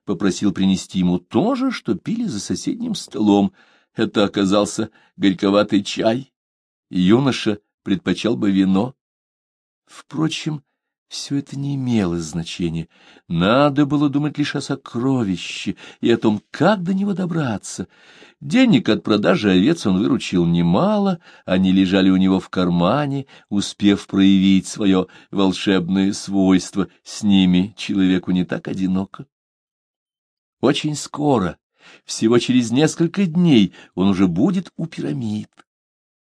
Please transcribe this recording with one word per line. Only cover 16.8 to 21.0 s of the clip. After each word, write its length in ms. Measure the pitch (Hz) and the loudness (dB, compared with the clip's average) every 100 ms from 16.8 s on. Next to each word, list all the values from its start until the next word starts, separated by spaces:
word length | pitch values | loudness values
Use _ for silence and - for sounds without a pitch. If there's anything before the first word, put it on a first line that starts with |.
до 100 | 170 | -2
него 220 | 190 202 | -2 -2
добраться. 720 | 196 185 165 135 101 - - 95 _ _ - - _ | -4 -4 -4 -4 -6 -8 -12 -14 _ _ -20 -20 _
Денег 480 | 143 208 262 147 98 | -2 2 4 4 2
от 160 | 107 | 0
продажи 460 | - 104 104 185 107 | 0 0 2 2 4
овец 340 | 92 107 170 110 | 4 4 2 0
он 120 | 92 | 0
выручил 460 | 127 123 - 92 | 0 -2 -2 0
немало, 760 | 85 85 85 92 185 214 | 2 2 2 2 2 0